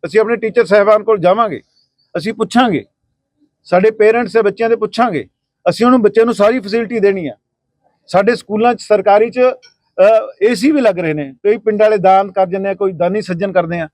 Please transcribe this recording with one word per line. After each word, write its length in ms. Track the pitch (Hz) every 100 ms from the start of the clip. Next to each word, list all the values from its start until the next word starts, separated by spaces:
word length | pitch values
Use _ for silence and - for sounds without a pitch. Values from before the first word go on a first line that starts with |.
| 170
ਅਸੀਂ 140 | 190
ਆਪਣੇ 160 | 214 233
ਟੀਚਰ 300 | 226 226 196
ਸਾਹਿਬਾਨ 380 | 202 202 214
ਕੋਲ 140 | 208 214
ਜਾਵਾਂਗੇ, 440 | 170 202 226 139 _ _ _ _ _ 175
ਅਸੀਂ 160 | 165
ਪੁੱਛਾਂਗੇ, 520 | 220 202 240 247 156 104 _ _ _ _ _ _ _
ਸਾਡੇ 280 | _ 175 202
ਪੇਰੈਂਟਸ 420 | 214 208 226 233
ਦੇ 80 | 180
ਬੱਚਿਆਂ 280 | 202 196 226
ਦੇ 60 | 226
ਪੁੱਛਾਂਗੇ, 520 | 214 - 233 160 98 _ _ _ -
ਅਸੀਂ 160 | - 240
ਉਹਨੂੰ 160 | 254
ਬੱਚਿਆਂ 240 | 208 226 226
ਨੂੰ 80 |
ਸਾਰੀ 260 | 214 208 254
ਫੈਸਿਲਿਟੀ 400 | 202 220 220 226
ਦੇਣੀ 280 | 202 196 156
ਆ। 80 | 110 _ _ _ _ _ _ _
ਸਾਡੇ 280 | 180 202 240
ਸਕੂਲਾਂ 380 | - 208 233
'ਚ 80 | 240
ਸਰਕਾਰੀ 480 | - 208 190 202 226
'ਚ, 100 | 240
ਅ, 640 | 254 254 _ _ _ - 196 220 - -
ਏ 120 | 208 226
ਸੀ 160 | 247
ਵੀ 100 | 294
ਲੱਗ 180 | 233 180
ਰਹੇ 140 | 170
ਨੇ। 220 | 151 139 135
ਕਈ 140 | 202 220
ਪਿੰਡ 240 | 214 208
ਵਾਲੇ 160 | 214 214
ਦਾਨ 340 | 185 190 202
ਕਰ 160 | 185 190
ਜਾਂਦੇ 220 | 190 196
ਆ, 40 |
ਕੋਈ 180 | 190 196
ਦਾਨੀ 300 | 170 175 202
ਸੱਜਣ 300 | 190 175 196
ਕਰਦੇ 280 | 185 170 170
ਆ। 80 | 156